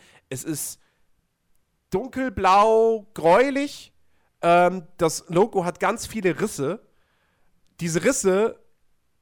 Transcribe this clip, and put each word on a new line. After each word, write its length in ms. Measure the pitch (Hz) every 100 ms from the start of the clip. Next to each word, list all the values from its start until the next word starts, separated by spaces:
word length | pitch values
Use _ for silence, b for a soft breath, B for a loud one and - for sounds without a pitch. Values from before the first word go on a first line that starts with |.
| b b b
es 160 | 131
ist 360 | - 147 - - _ _ _ _ _ _ _ _ _ _ _
dunkelblau, 1160 | 185 254 262 254 196 185 196 220 220 226 226 -
gräulich, 800 | - 160 208 277 277 285 - - _ _ _ _ _
ähm, 440 | 170 175 180 185 160 -
das 260 | 165 - -
Logo 360 | 170 233 196
hat 160 | 170 -
ganz 260 | 190 233 -
viele 340 | 220 185 151
Risse, 460 | 208 - 135 202 _ _ _ _ _ _ _ _ _ -
diese 240 | 170 165
Risse 560 | 214 - 190 190 220 - _ _ _ _ _ _